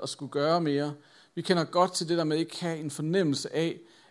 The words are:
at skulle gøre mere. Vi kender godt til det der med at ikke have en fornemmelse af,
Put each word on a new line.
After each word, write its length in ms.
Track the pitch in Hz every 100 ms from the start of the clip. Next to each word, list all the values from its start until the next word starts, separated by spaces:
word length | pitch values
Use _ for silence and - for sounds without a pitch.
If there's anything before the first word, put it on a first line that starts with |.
at 60 | -
skulle 240 | - 139
gøre 280 | 139 147 170
mere. 340 | 160 143 147 143 - - -
Vi 80 | -
kender 220 | 165 180
godt 280 | 156 175 180
til 160 | 180 165
det 100 | 170
der 60 |
med 120 | 160 156
at 40 |
ikke 200 | 165 -
have 180 | 175 165
en 120 | 151
fornemmelse 640 | 139 156 185 170 131 - 147
af, 240 | 165 - - - -